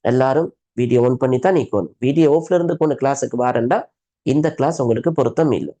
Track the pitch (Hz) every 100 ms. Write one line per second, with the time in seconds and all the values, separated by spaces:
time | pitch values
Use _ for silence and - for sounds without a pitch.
0 | 123 127 131 139 175 _ _ - 120 120
1 | 123 127 131 127 185 175 113 104 87 _
2 | 127 151 156 156 160 180 170 165 156 139
3 | 139 139 127 123 123 123 120 202 - _
4 | _ _ - 143 156 156 139 170 120 113
5 | 170 165 127 - 156 104 73 -